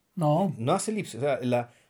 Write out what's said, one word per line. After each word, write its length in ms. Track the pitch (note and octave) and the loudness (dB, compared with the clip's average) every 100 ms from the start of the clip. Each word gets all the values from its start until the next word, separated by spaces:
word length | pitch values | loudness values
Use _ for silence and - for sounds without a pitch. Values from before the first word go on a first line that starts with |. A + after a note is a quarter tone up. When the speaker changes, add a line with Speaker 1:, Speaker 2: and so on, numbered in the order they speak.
| _ - | _ -2
Speaker 1:
No. 380 | D3+ D#3 G3 A2+ | 2 4 2 0
Speaker 2:
No 160 | A#2 | 0
hace 180 | F#3+ A3 | 0 0
elipse. 260 | G#3+ D#3 G#2+ | -4 -4 -4
O 40 | |
sea, 180 | C#3+ C3 | -2 0
la, 300 | B2 B2 A#2+ _ _ | 0 0 -2 _ _